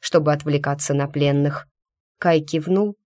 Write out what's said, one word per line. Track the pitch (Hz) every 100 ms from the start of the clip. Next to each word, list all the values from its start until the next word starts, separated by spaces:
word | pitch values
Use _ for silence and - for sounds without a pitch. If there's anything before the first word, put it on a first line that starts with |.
чтобы | - 170 151
отвлекаться | 147 151 143 143 143 -
на | 143 143
пленных». | 147 143 143 143 143 - _ _ _ _ _
Кай | 175 160
кивнул | 151 165 160 190 208 202 _